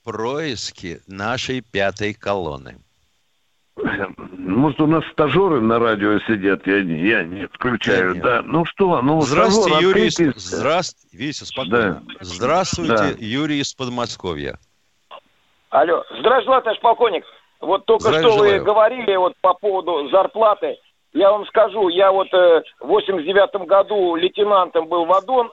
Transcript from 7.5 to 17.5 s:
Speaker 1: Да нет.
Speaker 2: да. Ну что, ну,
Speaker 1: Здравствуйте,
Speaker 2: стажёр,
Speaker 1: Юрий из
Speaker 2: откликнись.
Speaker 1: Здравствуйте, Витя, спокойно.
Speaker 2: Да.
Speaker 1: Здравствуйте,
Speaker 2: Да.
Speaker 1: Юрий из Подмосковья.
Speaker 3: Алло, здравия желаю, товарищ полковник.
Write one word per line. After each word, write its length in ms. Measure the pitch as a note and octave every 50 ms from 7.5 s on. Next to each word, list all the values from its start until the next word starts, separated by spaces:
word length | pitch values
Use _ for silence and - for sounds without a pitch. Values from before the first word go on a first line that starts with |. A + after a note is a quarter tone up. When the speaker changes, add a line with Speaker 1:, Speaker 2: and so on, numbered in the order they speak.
| - - - B2+ A#2+ G#2 - A#2 G2+ F#2+ F#2 F#2
Speaker 1:
Да 60 | F#2
нет. 80 | F2 D#2+
Speaker 2:
да. 180 | B2+ A#2+ A#2 -
Ну 220 | - - E3 E3+
что, 340 | - - - G3+ F#3 E3+ C3
ну, 200 | A#2+ C#3 D#3 D#3+ D3
Speaker 1:
Здравствуйте, 480 | B2 C#3 F3 G#3+ A3 F#3+ A3+ G3+ F3
Speaker 2:
стажёр, 120 | D#3 D#3 E3+ F#3+
Speaker 1:
Юрий 180 | F#3+ G#3 A3 G#3+
из 60 | -
Speaker 2:
откликнись. 280 | - E3+ C#3+ B2 - F#2
Speaker 1:
Здравствуйте, 720 | F2 F#2 E2+ G2 C3+ D#3+ F3+ E3+ - - _ _ _ _
Витя, 280 | E2+ B2 D3+ C#3 - G#2+
спокойно. 580 | - - - C3 F#2 A2+ A#2+ A2+ F#2+ D#2+ - -
Speaker 2:
Да. 80 | - - -
Speaker 1:
Здравствуйте, 720 | F#2 F2 F2 F2+ A2 C3 D#3 F#3 G3 - - - E3+ D3+ A#2
Speaker 2:
Да. 160 | G#2+ G2+ F#2+ - -
Speaker 1:
Юрий 420 | A#2 G#2+ A#2 C#3 D#3 D3+ D3+ C#3+
из 120 | C3+ - -
Подмосковья. 840 | - C3 B2 B2 B2 A#2+ G#2+ - - - F#2 E2 D2 C#2+ C2+ - - _ _ _ _ _ _ _ _ _ - - - _ _ _ _ _ _ _ _ _ -
Speaker 3:
Алло, 340 | - - D3+ E3+ E3 C3 - - - A2+
здравия 240 | C3 A3 B3+ C4 G3+
желаю, 180 | A3+ C4 B3+ B3+
товарищ 180 | A3+ G3+ -
полковник. 440 | - A#3 A3 - B3 A3 F3+ D#3 - - - _ _ _